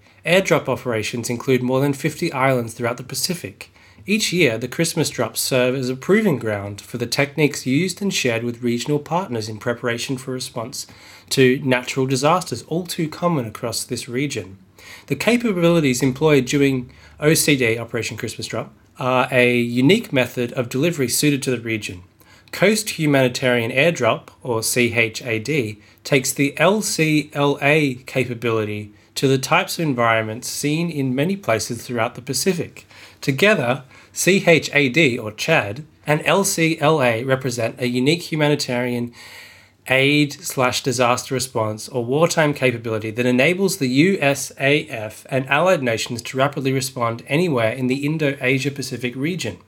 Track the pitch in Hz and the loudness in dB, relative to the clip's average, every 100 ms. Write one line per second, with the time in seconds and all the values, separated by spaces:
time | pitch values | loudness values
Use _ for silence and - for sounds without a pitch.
0 | _ _ 156 185 185 147 - 120 127 110 | _ _ 2 2 4 2 0 -4 -2 -4
1 | 104 120 113 120 139 127 127 131 143 139 | -4 -6 -4 -4 2 2 2 0 0 0
2 | 156 - 175 131 135 127 113 - 117 123 | -4 -4 -4 0 2 2 -2 -4 -4 -4
3 | 127 131 - 175 - - - _ - - | -8 -6 -4 -6 -10 -14 -20 _ -20 -10
4 | - 214 - 175 135 113 127 - 165 165 | -4 -2 0 2 2 2 -4 -2 -2 0
5 | 135 - 110 - - 131 127 135 127 131 | -2 -2 -4 -4 0 2 2 0 -4 -4
6 | - 214 214 123 110 104 101 101 - 117 | 2 2 4 0 -2 -4 -6 -10 -10 -6
7 | 120 - 139 160 143 - 127 139 185 - | -4 0 0 2 0 0 0 0 0 -4
8 | 196 - 123 113 120 117 120 120 147 147 | -4 -2 0 -2 -4 -4 -2 -2 -2 -2
9 | 147 170 190 117 110 107 123 117 123 117 | -2 -4 -4 -6 -6 -6 -4 -4 -4 -4
10 | - 131 135 127 - 120 117 - - - | -4 -6 -6 -8 -8 -10 -10 -10 -14 -18
11 | - - - 143 127 139 131 123 123 135 | -20 -18 -2 4 4 4 2 0 0 -4
12 | 131 127 147 180 - 117 - 165 175 - | -2 2 2 2 -2 -8 -6 -6 -6 -6
13 | 156 - 175 151 110 - 117 113 - 120 | -6 -2 -2 -2 -4 -8 -6 -6 -6 -8
14 | - 123 143 107 95 98 _ _ - - | -6 -4 -4 -6 -10 -16 _ _ -20 -12
15 | - 139 214 240 233 175 170 170 143 123 | -6 -2 2 2 2 2 4 4 4 2
16 | 135 131 156 143 123 147 139 131 123 - | 0 2 4 4 4 2 2 2 -4 -14
17 | - - 151 156 160 131 117 117 113 117 | -20 -2 2 4 4 4 2 0 -4 -6
18 | - 113 110 - - 220 - - _ - | -6 -6 -8 -8 -8 -8 -8 -14 _ -6
19 | 127 127 131 131 123 123 120 120 139 233 | 0 2 2 4 4 4 0 2 4 4
20 | - 135 120 127 120 135 120 131 170 156 | 2 0 0 -2 -4 -4 -4 -2 -2 0
21 | 120 - 151 135 131 117 113 110 104 92 | -2 0 2 2 -2 -4 -4 -6 -6 -12
22 | - _ _ - _ - 196 214 - - | -18 _ _ -20 _ 2 2 2 -2 -2
23 | 151 139 127 127 127 120 113 131 165 165 | 2 4 4 2 2 2 2 2 2 2
24 | 113 143 - - 135 113 - 127 120 117 | 0 0 -6 -12 -4 -2 0 2 2 2
25 | 113 - 123 110 117 147 107 107 - _ | 0 -2 -6 -4 -2 -2 -2 -6 -20 _
26 | - 139 123 - 139 - 170 214 - - | 0 0 0 -2 -2 2 2 2 -2 -2
27 | 156 151 143 147 143 139 143 156 143 117 | 0 0 -2 -2 0 2 2 4 2 -2
28 | - 131 123 113 117 110 104 104 104 - | -6 -4 -4 -4 -2 -2 -2 -6 -12 -18
29 | _ - 135 135 131 170 190 - 156 120 | _ -2 2 2 2 0 0 -2 -2 2
30 | 117 113 110 117 127 - 147 156 175 147 | 2 2 -2 -6 -10 -4 -2 -2 -2 -2
31 | 135 131 165 196 - 113 - 117 - 120 | -2 0 -2 -2 0 -2 -2 -8 -6 -4
32 | 120 - - 127 196 170 - - - - | -4 -4 -8 -2 0 -2 -4 -12 -20 -20
33 | - - - 131 202 190 120 131 - - | -20 -8 -2 4 4 4 0 -2 -6 -20
34 | - - 175 190 180 156 - 147 135 156 | -14 -2 2 4 6 4 4 2 2 4
35 | 143 113 107 - - 156 101 123 - _ | 2 0 -6 -6 0 0 0 -6 -12 _
36 | - 151 143 185 196 - 160 160 151 156 | -2 0 2 2 2 2 0 2 2 4
37 | 123 113 135 135 135 117 113 127 123 127 | 2 0 0 0 -2 -2 -4 -2 -2 2
38 | 135 170 - 156 147 147 - 120 123 120 | 2 0 -2 0 2 0 -2 -2 -2 -4
39 | 120 - - - - - _ _ - 131 | -6 -10 -20 -20 -20 -20 _ _ 0 4
40 | 139 147 143 - - 139 123 - 139 123 | 4 4 2 -2 -6 0 0 0 -2 2
41 | 120 123 - 127 - 117 107 107 - 127 | 2 2 -2 -4 -4 -2 -2 -4 -6 -4
42 | 117 143 170 170 147 143 131 113 113 110 | 0 2 2 2 2 2 0 0 -4 -4
43 | 110 110 123 123 151 180 196 - 131 135 | -4 0 2 4 4 2 0 0 0 4
44 | 185 190 143 135 - - 139 151 156 117 | 4 4 0 0 -6 -2 2 2 -2 -8
45 | 107 - - 131 135 143 185 165 123 113 | -10 -12 -4 -2 0 2 4 2 0 -2
46 | - 117 - 131 139 135 131 131 131 127 | -4 -8 -4 0 0 0 -2 -2 -4 -4
47 | 117 117 - 147 180 123 110 131 127 139 | -4 -4 -2 0 2 2 0 0 -2 0
48 | 143 160 139 131 131 135 139 135 123 117 | -2 0 -2 0 0 0 -2 -6 -8 -6
49 | 123 127 156 180 110 90 | -6 -4 -6 -4 -6 -10